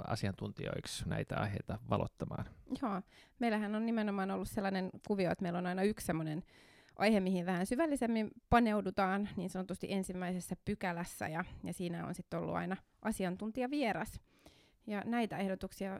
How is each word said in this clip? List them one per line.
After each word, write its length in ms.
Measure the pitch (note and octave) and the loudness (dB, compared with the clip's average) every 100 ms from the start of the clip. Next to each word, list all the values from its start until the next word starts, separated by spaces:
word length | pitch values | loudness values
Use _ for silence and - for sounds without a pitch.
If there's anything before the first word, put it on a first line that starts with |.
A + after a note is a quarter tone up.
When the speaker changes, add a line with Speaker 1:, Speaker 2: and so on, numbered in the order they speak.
| - | -4
Speaker 1:
asiantuntijoiksi 1000 | G#2 G2+ F#2+ G#2+ - F#2 - - - - | -2 -2 -2 -6 -4 -4 -4 -6 -6 -2
näitä 280 | G#2+ G#2 - | -2 -2 -2
aiheita 420 | G#2+ G2 - G#2+ - | -2 -2 -6 -8 0
valottamaan. 560 | G#2 - - - - - - - C4 | 0 0 -4 -6 -6 -8 -10 -10 -4
Speaker 2:
Joo, 200 | A#3 G3 - - - - | -2 -2 -6 -16 -16 -2
meillähän 360 | A#3 G#3+ G#3 G#3+ | 0 2 0 0
on 100 | A3+ | 0
nimenomaan 460 | A3+ G#3+ G3+ F#3+ | 2 2 0 0
ollut 180 | F#3+ F#3+ | -2 -2
sellainen 400 | - G3 G3 F#3 - - | -2 0 0 -2 -4 0
kuvio, 240 | G3+ F3 | 2 4
että 100 | - | 2
meillä 160 | F3+ F3 | 0 0
on 60 | F3+ | 0
aina 180 | F#3 | 2
yksi 220 | G3 G#3+ - | 2 2 0
semmonen 380 | D#3+ D#3+ D#3 - - - - - - | 0 0 -2 -6 -14 -20 -20 -16 2
aihe, 240 | G3+ G#3+ | 6 6
mihin 260 | F#3 F#3+ F3 | 6 2 2
vähän 200 | F3+ F#3+ | 0 2
syvällisemmin 680 | B3+ D#4+ C#4 A#3 A3+ G#3+ - - | 2 2 2 2 2 0 -4 4
paneudutaan, 800 | A#3+ A#3 G#3+ G3 G3 F#3+ G3 G#3 - | 6 8 4 2 2 4 2 0 -4
niin 140 | F#3 | -4
sanotusti 380 | F#3 F#3 G#3+ - | -4 -4 -4 -2
ensimmäisessä 680 | G3 F#3+ F3+ F3+ F3+ - F3+ - | -2 -2 -2 -2 -4 -4 -6 -4
pykälässä, 640 | G3+ F#3+ E3+ F3 - G2+ | -2 -2 -2 -4 -4 -4
ja, 160 | D#3+ F#3 - | -2 -4 -6
ja 100 | E3+ | -8
siinä 340 | F3 F3 E3+ E3+ | -4 -4 -4 -6
on 80 | F3 | -8
sit 180 | - | -6
ollut 220 | E3 E3 E3 | -4 -2 -2
aina 220 | E3+ G3 - _ | -2 -4 -8 _
asiantuntijavieras. 1160 | G#3+ A3 F#3 F3+ G#3+ A3 B3 D4 A#3 F3 G#3+ - - _ - - - _ - | -4 0 0 -2 -4 -2 0 2 2 0 -4 -8 -14 _ -20 -20 -20 _ -6
Ja 140 | G#3 - | -4 0
näitä 320 | A#3 A3+ D3 | 2 2 0
ehdotuksia 640 | G3 F#3+ F#3+ - G3 | -2 -2 -4 -6 -6